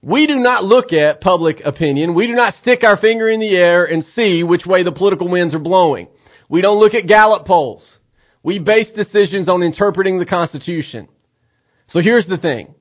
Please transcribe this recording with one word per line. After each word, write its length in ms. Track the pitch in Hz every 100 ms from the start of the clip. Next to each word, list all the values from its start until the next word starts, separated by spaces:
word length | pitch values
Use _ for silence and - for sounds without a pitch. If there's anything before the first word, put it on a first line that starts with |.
We 240 | 127 233 302
do 80 |
not 280 | 285 247 247
look 300 | 190 247 247
at 300 | 165 151 147
public 400 | 196 180 165 156
opinion. 500 | 147 - 160 139 165
We 120 | 170 220
do 80 |
not 180 | 233 233 -
stick 240 | - 247
our 140 | 226 202
finger 280 | 214 226 220
in 140 | 220
the 160 | 220 185
air 300 | 175 175 170
and 180 | 165 156
see 280 | - 220 170
which 240 | 170 175 175
way 160 | 185
the 100 | 180
political 360 | 139 202 196 180
winds 260 | 180 170
are 40 | 160
blowing. 500 | 156 185 170 123 87 _ _ _ _
We 100 | 160
don't 200 | 190 208
look 120 | 214
at 140 | 226 180
Gallup 400 | 214 214 208 156
polls. 520 | 180 135 98 - _ _ _ _ _
We 160 | - 196
base 320 | 160 220 220
decisions 540 | 214 202 208 196 190 170
on 140 | 180
interpreting 560 | 175 160 202 185 190 185
the 80 | 175
Constitution. 840 | 180 170 147 151 170 143 117 - _ _ _ _ _ _ _ _
So 120 | 170
here's 260 | 170 233 175
the 100 | 180
thing. 380 | 170 120 80 _